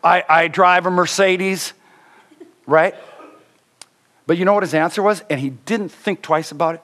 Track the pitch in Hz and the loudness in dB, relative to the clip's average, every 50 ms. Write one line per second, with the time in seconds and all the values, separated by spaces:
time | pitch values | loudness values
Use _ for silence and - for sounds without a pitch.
0 | - 170 180 180 - - 156 165 165 165 - 185 185 180 180 180 170 185 180 180 | 2 2 2 2 2 2 2 2 2 0 0 2 4 4 4 2 0 0 0 0
1 | 175 - - - 196 190 185 180 185 190 190 180 - - - _ _ _ _ _ | 0 -2 0 0 2 2 2 0 -2 -4 -4 -4 -8 -12 -14 _ _ _ _ _
2 | _ _ _ _ _ _ _ _ - - _ _ _ - 143 156 165 190 - - | _ _ _ _ _ _ _ _ -20 -20 _ _ _ 2 2 2 2 2 -2 -8
3 | - - - - - - - _ _ _ _ _ _ _ _ _ - _ _ _ | -20 -20 -20 -20 -20 -20 -20 _ _ _ _ _ _ _ _ _ -20 _ _ _
4 | _ _ _ _ _ - 165 175 185 190 208 208 190 156 143 156 160 175 - 214 | _ _ _ _ _ -4 -2 0 2 2 2 2 0 0 0 0 0 0 -2 0
5 | 196 208 214 202 - - 151 131 135 135 131 117 _ - 220 226 202 170 - - | 0 0 0 -2 -4 -8 -6 -4 -4 -8 -8 -10 _ -4 -4 -4 -4 -8 -12 -8
6 | - 208 180 160 - - 160 156 156 - 151 143 170 160 165 165 | -6 -6 -6 -6 -2 -2 -2 -2 -2 -6 -6 -4 -4 -4 -4 -6